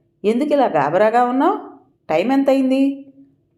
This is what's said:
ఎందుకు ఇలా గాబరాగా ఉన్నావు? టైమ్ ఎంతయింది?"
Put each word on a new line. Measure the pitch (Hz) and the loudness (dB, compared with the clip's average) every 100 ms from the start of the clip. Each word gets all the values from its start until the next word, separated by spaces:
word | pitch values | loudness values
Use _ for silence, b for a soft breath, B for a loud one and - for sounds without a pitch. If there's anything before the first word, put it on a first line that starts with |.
| _ _ | _ _
ఎందుకు | 196 240 302 | -4 -2 0
ఇలా | 294 226 | 0 0
గాబరాగా | 156 139 175 214 233 | 0 0 0 2 2
ఉన్నావు? | 247 262 311 427 - - _ _ - | 0 0 0 -2 -8 -20 _ _ -4
టైమ్ | 160 214 | -2 0
ఎంతయింది?" | 269 277 269 262 262 277 277 - - - _ _ | 0 2 2 2 0 0 -4 -12 -20 -20 _ _